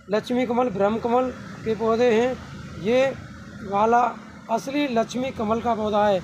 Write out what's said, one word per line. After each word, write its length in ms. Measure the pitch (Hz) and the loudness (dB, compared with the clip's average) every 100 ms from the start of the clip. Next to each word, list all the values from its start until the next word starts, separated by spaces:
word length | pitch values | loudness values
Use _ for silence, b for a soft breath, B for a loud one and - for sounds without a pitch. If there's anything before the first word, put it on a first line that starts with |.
| - | -4
लक्ष्मी 360 | 208 208 247 247 | -2 0 0 2
कमल, 220 | 240 247 | 2 0
ब्रह्म 300 | 190 196 226 | 2 2 2
कमल 320 | 233 240 254 240 - - | 2 2 2 -4 -12 -8
के 160 | - | -4
पौधे 360 | 214 226 226 247 | -2 2 4 4
हैं। 680 | 220 247 254 - - - - | 4 2 -2 -10 -14 -14 -6
ये 220 | 196 247 269 254 - - - - | 0 2 2 0 -10 -16 -16 -14
वाला 360 | 190 196 220 240 240 - - - - | -4 0 4 4 2 -2 -12 -16 -6
असली 360 | 226 - 277 285 | -4 -2 -2 0
लक्ष्मी 420 | 226 226 233 262 | 0 -2 -2 -4
कमल 280 | - 214 226 | -4 -2 0
का 140 | 220 | 0
पौधा 320 | 220 214 208 208 | -2 0 2 4
है, 140 | 190 | 2